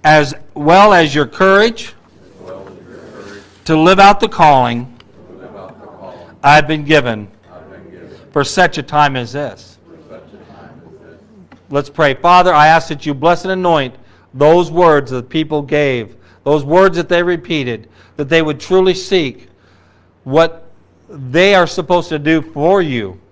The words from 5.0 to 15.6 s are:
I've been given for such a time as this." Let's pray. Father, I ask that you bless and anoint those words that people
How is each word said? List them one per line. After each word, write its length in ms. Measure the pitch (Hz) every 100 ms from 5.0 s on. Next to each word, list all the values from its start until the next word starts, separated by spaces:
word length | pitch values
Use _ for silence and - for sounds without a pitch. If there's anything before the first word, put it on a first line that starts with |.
| _ _ - - - 101 92 - - - 92 - - -
I've 240 | 143 151 143
been 180 | 156
given 440 | 143 156 127 107 101 _ _ - - - - - - - -
for 120 | 151
such 340 | 139 - 180 -
a 40 |
time 340 | 135 151 147 131
as 160 | 117
this." 460 | 139 143 95 - _ _ - - - - - - - - - - - - - _ 202 180 - _
Let's 180 | 139 143
pray. 240 | - 147
Father, 400 | 135 175 180 180
I 140 | 156 156
ask 220 | 160 156
that 180 | 147 151
you 80 |
bless 300 | 139 156 175
and 80 | 185
anoint 420 | 185 180 160 131 - - _ _
those 360 | 131 147 170 175
words 400 | 160 175 147 123
that 200 | 131 120
people 320 | 160 151 151